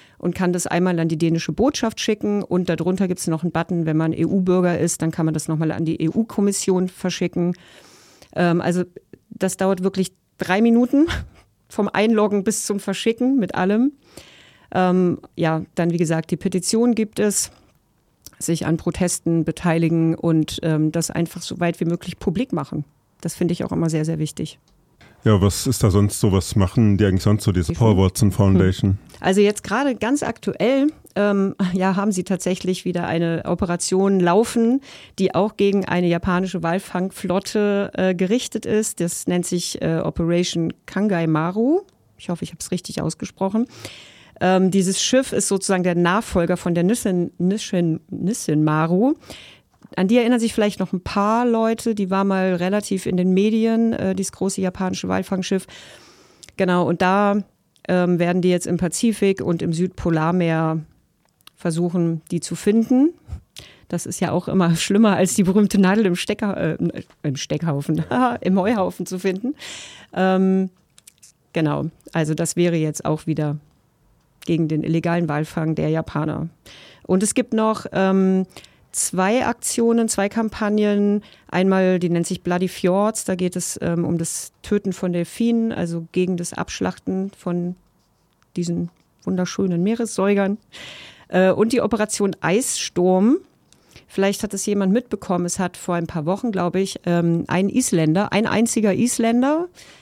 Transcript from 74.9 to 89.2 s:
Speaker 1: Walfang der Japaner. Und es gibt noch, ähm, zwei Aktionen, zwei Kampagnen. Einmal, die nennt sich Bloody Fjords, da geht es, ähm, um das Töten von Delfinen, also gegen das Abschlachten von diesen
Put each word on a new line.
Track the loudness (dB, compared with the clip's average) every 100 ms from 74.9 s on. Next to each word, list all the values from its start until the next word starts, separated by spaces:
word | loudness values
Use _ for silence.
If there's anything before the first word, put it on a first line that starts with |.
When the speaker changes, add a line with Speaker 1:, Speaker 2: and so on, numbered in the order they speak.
| -2 0 0 0
Speaker 1:
Walfang | -2 -4 -4 -2 -2
der | 0
Japaner. | -2 -4 -4 -4 -4 -8 -10 -20 -20 -20 -18 -2
Und | 0
es | 2
gibt | 0 -2
noch, | 0 0 -2 -4
ähm, | 0 2 4 4 2 -2 -8 -20 _ _
zwei | -6 -4 0 0 2
Aktionen, | 0 -4 -4 0 2 2 2
zwei | 0 -2
Kampagnen. | 0 -4 -2 -2 2 2 2 2 0 -4 -16 -6
Einmal, | 0 2 4 2 2
die | 2
nennt | 0 -2
sich | -4
Bloody | -2 -2 -2
Fjords, | -2 0 2 0 -2
da | -4
geht | -2 -2
es, | -4 -8 -6
ähm, | -4 -2 -2
um | -2
das | -4 -8 -12 -16
Töten | -4 -2 -2
von | -4 -4
Delfinen, | -2 -4 -2 0 2 0
also | -2 -4 -6 -4
gegen | -2 0 -2
das | -4
Abschlachten | -8 -8 -4 -6 -4 -6 -4 -6 -8
von | -6 -4 -4 -8 _ _ _ _ _ _ _ -6
diesen | -4 -4 -6 -10 _ _